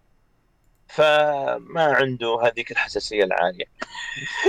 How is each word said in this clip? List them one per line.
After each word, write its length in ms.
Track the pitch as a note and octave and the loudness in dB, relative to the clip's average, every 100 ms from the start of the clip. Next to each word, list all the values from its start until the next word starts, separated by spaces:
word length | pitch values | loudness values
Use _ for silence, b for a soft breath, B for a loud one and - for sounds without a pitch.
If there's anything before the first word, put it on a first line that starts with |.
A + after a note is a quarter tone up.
| _ _ _ _ _ _ _ _ _ | _ _ _ _ _ _ _ _ _
فما 960 | - D3+ D3+ D3+ C#3+ C3 A#2+ A#2 D#3+ | 2 4 4 4 0 -2 -4 -6 0
عنده 540 | D#3 B2+ C3+ B2 A#2 A2+ | 2 4 2 -2 -2 2
هذيك 280 | A#2 A#2 A2+ | 0 0 -6
الحساسية 540 | A#2 - G#2 - G#2+ | -6 -4 -4 -4 0
العالية. 400 | F#2+ F#2 F2 F2+ - - B B B B B B | 0 2 -2 -2 -12 -12 B B B B B B